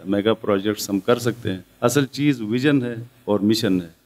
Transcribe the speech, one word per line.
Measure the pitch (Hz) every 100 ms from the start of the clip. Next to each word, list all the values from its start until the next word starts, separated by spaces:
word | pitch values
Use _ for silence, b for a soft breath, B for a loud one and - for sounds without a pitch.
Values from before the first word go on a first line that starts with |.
| 87
मेगा | 101 104
प्रोजेक्ट्स | 107 104 98 104 107 -
हम | 98
कर | 117 120
सकते | 120 - 95
हैं। | 92 - _
असल | 120 135 131
चीज़ | - 147 123
विजन | 104 123 147 143
है | 120 117 120 _ -
और | 101
मिशन | 104 110 107 92
है। | 85 -